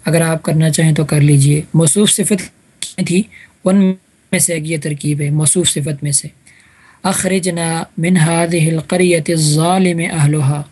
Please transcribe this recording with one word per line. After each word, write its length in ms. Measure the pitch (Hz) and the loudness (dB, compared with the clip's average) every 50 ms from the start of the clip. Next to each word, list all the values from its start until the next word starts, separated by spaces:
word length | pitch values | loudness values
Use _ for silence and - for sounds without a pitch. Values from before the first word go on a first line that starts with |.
| _ | _
اگر 160 | - 156 165 | 0 0 0
آپ 220 | 165 160 165 160 | 0 0 -2 -4
کرنا 280 | - 170 156 156 160 160 | -2 -2 0 2 2 2
چاہیں 240 | 147 - 160 160 151 | 2 2 2 2 2
تو 100 | 160 156 | 0 0
کر 160 | 147 151 147 | 0 2 2
لیجئے۔ 420 | 143 147 147 139 139 147 147 151 147 - - | 4 4 4 4 4 2 2 0 -2 0 0
موصوف 360 | 156 165 160 - 202 214 208 | 2 2 2 2 2 2 2
صفت 320 | - - 196 - 214 185 - - _ _ _ _ _ _ - - - - 185 | 2 0 0 -2 -2 -2 -4 -12 _ _ _ _ _ _ -14 -12 -6 -6 -4
تھی، 160 | - 165 185 220 - - - - _ _ _ - | 0 0 0 0 -2 -10 -20 -20 _ _ _ -2
ان 280 | 190 190 202 190 190 185 185 _ _ _ _ _ _ | 2 2 4 4 2 0 -4 _ _ _ _ _ _
میں 60 | - 180 | -2 -2
سے 160 | - - 170 | -2 -2 -4
ایک 160 | 160 151 160 | -6 -4 -4
یہ 60 | 165 151 | -6 -4
ترکیب 380 | - 156 151 143 - 147 147 143 | -4 -6 -8 -4 -4 -4 -2 -2
ہے، 100 | 147 143 | -2 -2
موصوف 380 | 147 151 151 143 - 185 170 - | 0 0 0 0 0 0 0 0
صفت 340 | - 160 139 156 147 139 | -2 -2 -4 -6 -6 -6
میں 100 | 151 147 | -6 -4
سے۔ 160 | 139 - - 151 _ _ _ - _ _ _ _ _ _ _ - _ _ | -4 -4 -6 -8 _ _ _ -20 _ _ _ _ _ _ _ -20 _ _
"اخرجنا 840 | - 277 285 - - 190 190 196 170 185 170 170 170 165 165 165 - - _ - | -4 -4 -4 -2 -2 -2 -2 -2 -2 -2 -4 -2 -4 -4 -4 -6 -6 -8 _ -4
من 180 | 165 175 185 | 0 2 2
هذه 520 | 180 156 165 165 165 170 170 175 170 156 165 | 2 2 2 2 0 0 0 0 0 0 0
القرية 520 | 165 160 143 - 180 180 185 180 170 165 151 - | 0 -2 -4 -2 0 0 2 2 2 0 0 -2
الظالم 720 | 170 160 156 151 151 156 160 170 185 190 190 180 175 170 | -2 0 0 0 2 2 2 2 2 2 2 0 0 -2
اهلها۔" 600 | 165 - - 156 143 147 151 151 139 135 147 147 143 - | -4 -4 0 2 2 2 2 2 0 -2 -2 -4 -8 -12